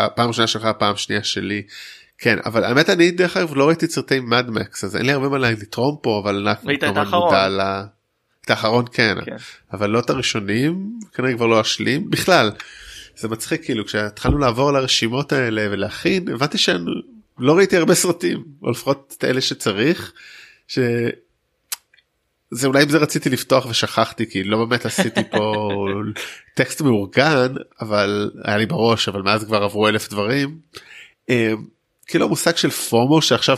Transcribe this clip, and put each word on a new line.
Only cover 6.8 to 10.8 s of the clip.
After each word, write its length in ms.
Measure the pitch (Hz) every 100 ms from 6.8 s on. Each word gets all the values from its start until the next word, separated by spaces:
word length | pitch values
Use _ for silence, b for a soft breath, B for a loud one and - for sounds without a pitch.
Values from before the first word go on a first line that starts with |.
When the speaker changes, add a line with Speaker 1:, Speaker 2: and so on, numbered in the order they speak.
Speaker 2:
את 40 | 147
Speaker 1:
כמובן 120 | 101
Speaker 2:
האחרון. 240 | 147 175
Speaker 1:
מודע 240 | 175 135 95
ל-, 360 | 95 98 98 98 _ _ _ _ _
את 60 | -
האחרון, 340 | 110 110 120 120
כן. 220 | - 110 92
Speaker 2:
כן. 120 | - - B B _
Speaker 1:
אבל 180 | 95 104
לא 80 | 117
את 120 | -
הראשונים, 840 | 139 - 110 98 110 147 180